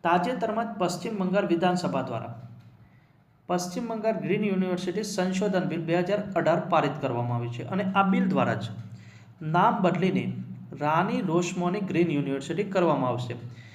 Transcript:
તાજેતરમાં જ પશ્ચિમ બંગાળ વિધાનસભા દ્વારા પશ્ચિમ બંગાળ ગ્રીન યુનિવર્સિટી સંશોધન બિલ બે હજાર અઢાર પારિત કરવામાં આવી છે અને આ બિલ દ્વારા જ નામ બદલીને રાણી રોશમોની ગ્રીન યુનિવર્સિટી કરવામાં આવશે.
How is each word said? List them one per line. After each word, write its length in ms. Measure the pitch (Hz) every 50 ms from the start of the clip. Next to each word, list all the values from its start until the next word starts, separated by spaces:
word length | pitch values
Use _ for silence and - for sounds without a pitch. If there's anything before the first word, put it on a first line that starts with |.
| -
તાજેતરમાં 600 | 170 175 180 - 247 262 - 233 220 214 220 226
જ 120 | - -
પશ્ચિમ 400 | - 185 175 - - - 240 214
બંગાળ 280 | 196 185 185 180 202 196
વિધાનસભા 560 | 170 175 165 170 160 - - - 143 127 135
દ્વારા 340 | 123 - 120 113 117 - - - - - - - - - - - - - - - _ _ _ _ _ _ _ _ _
પશ્ચિમ 400 | - 180 180 175 - - 254 240
બંગાળ 260 | 226 226 220 208 220 220
ગ્રીન 300 | - - 151 190 214 214
યુનિવર્સિટી 600 | 208 190 185 190 185 180 175 - 185 175 208 220
સંશોધન 640 | 208 - - 180 185 185 185 202 202 190 180 160
બિલ 140 | 147 165 165
બે 160 | 156 160 165
હજાર 260 | 180 180 185 202 208 202 - -
અઢાર 340 | 170 156 156 165 180 180 -
પારિત 220 | 170 156 147 143 143 -
કરવામાં 360 | - 127 120 120 120 120 120
આવી 120 | 120 120 117
છે 140 | 120 - -
અને 200 | - 190 185 185
આ 200 | 190 - 202 196
બિલ 260 | 190 190 - 190 185
દ્વારા 240 | 147 139 123 117 113
જ 120 | 107 - - - - - - - - - - - - - - - -
નામ 400 | 160 156 160 175 190 330 - -
બદલીને 520 | 185 175 - - 185 185 - 127 120 - - - - - - - - - - -
રાણી 420 | 147 147 156 165 180 208 240 -
રોશમોની 580 | 226 151 160 175 175 175 185 180 175 175 180 208
ગ્રીન 320 | 196 185 180 156 170 165
યુનિવર્સિટી 520 | 151 143 143 139 135 139 135 - 165 170 214
કરવામાં 460 | - - 190 175 165 151 139 131 123
આવશે. 260 | 120 120 - - 120 - - - - - - - -